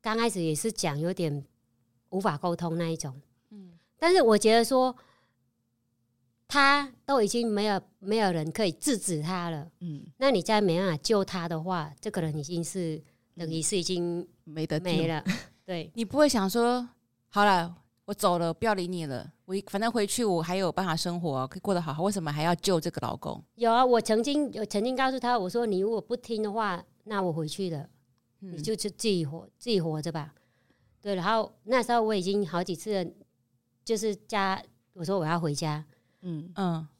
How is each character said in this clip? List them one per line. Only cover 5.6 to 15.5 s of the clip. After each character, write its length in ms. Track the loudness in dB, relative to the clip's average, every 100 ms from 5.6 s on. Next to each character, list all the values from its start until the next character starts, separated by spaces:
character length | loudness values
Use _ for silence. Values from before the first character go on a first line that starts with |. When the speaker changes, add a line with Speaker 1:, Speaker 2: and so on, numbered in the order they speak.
| _ _ _ _ _ _ _ _ _
Speaker 1:
他 440 | 4 6 4 0 -10
都 160 | 0 2
已 60 | 4
经 200 | 2 0
没 180 | 0 2
有， 140 | 0 -4 _
没 200 | -2 2
有 120 | 2
人 200 | 2 -2
可 120 | 0
以 60 | 0
制 240 | 0 0 0
止 240 | 0 -4
他 300 | -2 -4 -4
了。 160 | -6 -10 _
Speaker 3:
嗯。 240 | -10 -10 -12 0
Speaker 1:
那 120 | 2
你 100 | 4
再 200 | 4 4
没 180 | 4 4
办 120 | 2
法 60 | 0
救 260 | 2 2
他 240 | 2 -4 -4
的 120 | -4
话， 320 | -4 -4 -4 -8
这 100 | -6
个 100 | -4
人 160 | -2 -4
已 40 |
经 200 | -4 -4
是， 400 | -4 -4 -4 -6 -10 _ _ -10
等 140 | -6
于 100 | -4
是 160 | -2 -2
已 60 |
经 380 | -2 -2 -2 -4
Speaker 3:
嗯。 80 | -8 _
没 220 | -16 -8 -2
得 120 | -2
救。 60 |
Speaker 1:
没 240 | 0 0 0
了。 160 | -2 -4 -6 -6